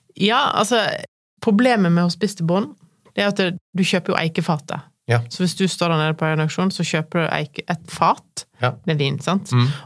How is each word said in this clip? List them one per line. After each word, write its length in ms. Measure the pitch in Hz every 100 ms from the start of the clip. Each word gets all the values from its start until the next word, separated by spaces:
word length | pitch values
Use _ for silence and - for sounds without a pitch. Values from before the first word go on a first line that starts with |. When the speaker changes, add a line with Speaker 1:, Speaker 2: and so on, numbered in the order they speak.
| _ -
Speaker 1:
Ja, 340 | 196 240 285
altså, 280 | - 214 240 196 - - _ _ -
problemet 500 | - 202 254 233 175
med 100 | 170
Hospice 300 | 175 170 208 -
de 80 |
Born, 300 | 165 185 226 - _ _ _
det 80 | -
er 60 | 202
at 80 | 202
det, 220 | 185 180 _ 180
du 60 |
kjøper 240 | 180 185 170
jo 60 | -
eikefatet. 640 | 165 165 165 151 - - - _ -
Speaker 2:
Ja. 120 | 120 117
Speaker 1:
Så 160 | -
hvis 100 | 180 -
du 80 | 190
står 200 | - 170
der 80 | 160
nede 180 | 156 156
på 80 | 156
en 140 | 156
auksjon, 300 | 156 - 185
så 100 | -
kjøper 280 | 165 160 160
du 180 | 175 160
eik-, 320 | - 151 - -
et 180 | 165 -
fat 600 | - 170 254 - - - -
Speaker 2:
Ja. 120 | 123 127 -
Speaker 1:
med 120 | 151
vin, 220 | 139 143
sant? 300 | - 190 -
Speaker 2:
Mm. 160 | 123 123 143